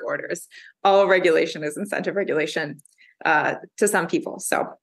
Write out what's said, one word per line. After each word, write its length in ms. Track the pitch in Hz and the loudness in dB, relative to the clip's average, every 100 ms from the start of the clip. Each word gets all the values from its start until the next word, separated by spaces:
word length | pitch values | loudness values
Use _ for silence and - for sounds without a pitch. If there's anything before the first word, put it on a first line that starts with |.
| - | -4
orders, 420 | 147 - 170 - - - _ | -8 -8 -10 -12 -20 -20 _
all 240 | 196 196 196 | 4 6 6
regulation 560 | 185 175 160 160 160 | 4 4 4 2 -4
is 140 | 151 156 | -8 -8
incentive 380 | 202 - 185 185 | -6 -4 -4 -4
regulation, 640 | 196 151 151 160 151 147 _ _ _ _ - | -2 -2 -2 -4 -8 -10 _ _ _ _ 0
uh, 300 | 151 139 - - - | 2 0 -4 -10 -2
to 100 | 208 | 0
some 200 | 202 170 | 2 0
people. 320 | 165 - - | -4 -4 -10
So 280 | - - - - | -4 -2 -2 -10